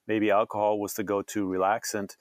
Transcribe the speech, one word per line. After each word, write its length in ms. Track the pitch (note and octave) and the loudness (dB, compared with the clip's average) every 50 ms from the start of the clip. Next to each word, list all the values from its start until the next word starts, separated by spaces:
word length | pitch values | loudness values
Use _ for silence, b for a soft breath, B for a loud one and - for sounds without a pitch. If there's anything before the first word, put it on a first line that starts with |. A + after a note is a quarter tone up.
| B | B
maybe 240 | G#2+ A2 A2 G#2+ G#2 | -2 0 2 4 4
alcohol 500 | G2 G#2 A2+ - - G#2 G#2 G#2 G#2+ G#2 | 4 4 2 2 0 0 0 0 0 0
was 140 | G#2 F#2+ - | -2 -4 -4
the 100 | - G2+ | -4 -2
go-to 420 | G2 G2+ G2 G2 - - G#2 G2 | 0 0 -2 -2 -2 -4 -4 -2
relaxant. 720 | F#2 F#2 F#2 F#2 G2 A2 A#2 - - - G#2 G2+ - - _ | -2 0 0 2 2 0 0 -2 -6 -6 -6 -6 -8 -12 _